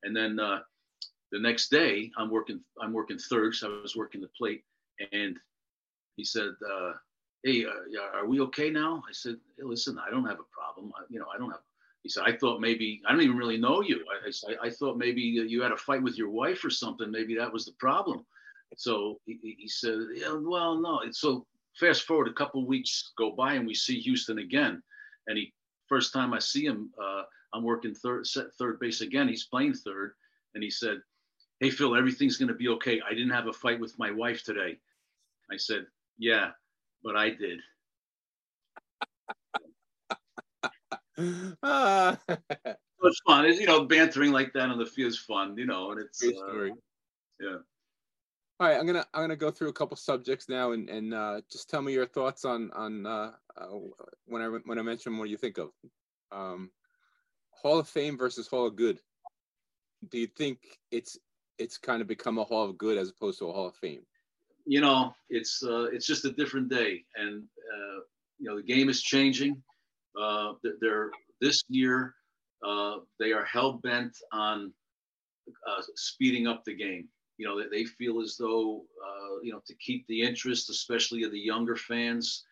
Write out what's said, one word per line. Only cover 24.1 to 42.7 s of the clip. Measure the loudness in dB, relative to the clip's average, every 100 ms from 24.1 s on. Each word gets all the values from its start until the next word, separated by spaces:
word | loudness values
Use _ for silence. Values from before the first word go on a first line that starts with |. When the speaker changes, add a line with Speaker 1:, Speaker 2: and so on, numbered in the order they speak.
| 2 0 -4
Speaker 1:
again. | 0 2 2 0 -12 -20 -20 -14 -4
And | -4
he, | -4 _ _ _ 0
first | 2 2
time | 2 0
I | 0
see | 0 0
him, | 0 -2 -4 -8
uh, | -6 -6 -8 -14 -10
I'm | -4
working | 0 0 -2
third, | -4 -4 -2 -2
se-, | -4 -6 -4
third | -4 -2
base | -2 -4
again. | -2 2 2
He's | 0 -4
playing | 0 0
third. | 0 -4 -6 -8 -10 _ _ _
And | -8
he | -6
said, | -4 -4 -4 -8 _ _ _ _ 0
"Hey, | 0
Phil, | 4 4 6
everything's | 6 6 2 4
gonna | 0
be | 0 0
okay. | 0 2 0 0
I |
didn't | -2 0
have | 0 -2
a |
fight | -2 0 0
with | -2 -4
my | -4
wife | -2 -2 -2
today." | -4 -4 -4 -6 _ _ _ _ _ _ -12
I | -8
said, | -4 -4 -6 _ _ -4
"Yeah, | 2 2 2 -4 _ _ _ _
but | -4 0
I | 0
did." | 0 -6 -8 -14 _ _ _ _ _ _ _ _ _ _ -20 _ -10 -10 _ -16 -16 _ -8 -8 _ _ _ -10 -10 _ -20 -20 _ -8 -6 -12 -12 _ -4
<laughs> | -4 -2 -6 -4
Speaker 2:
Ah. | 0 4 6 8 6 4 -2
<laughs> | -4 -4 -8 -8